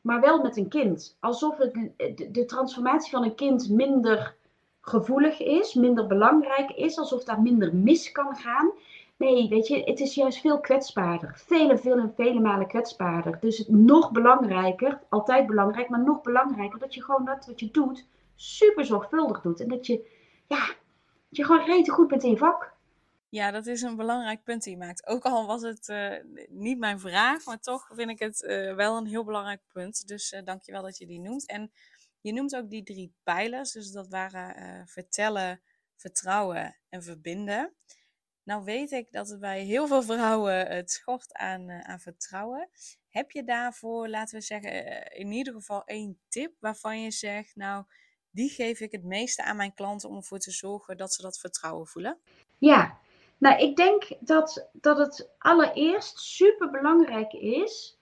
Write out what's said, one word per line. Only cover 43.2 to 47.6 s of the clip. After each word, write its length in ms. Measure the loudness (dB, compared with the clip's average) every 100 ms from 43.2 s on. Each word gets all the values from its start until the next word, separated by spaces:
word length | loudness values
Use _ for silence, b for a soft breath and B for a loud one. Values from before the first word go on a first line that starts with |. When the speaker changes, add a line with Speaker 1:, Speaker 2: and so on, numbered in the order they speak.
| -8
Speaker 2:
je 140 | -10
daarvoor, 640 | -6 -6 -6 -10 -10 -8 -8
laten 300 | -8 -10 -12
we 60 |
zeggen, 260 | -12 -12 -10
eh, 500 | -10 -10 -14 -16 -14
in 120 | -10
ieder 200 | -8 -8
geval 320 | -12 -10 -10
één 340 | -10 -12 -12 -16 _
tip 240 | -10 -10 _
waarvan 420 | -10 -8 -10 -10
je 80 | -10
zegt, 460 | -10 -8 -10 -12
"Nou, 280 | -14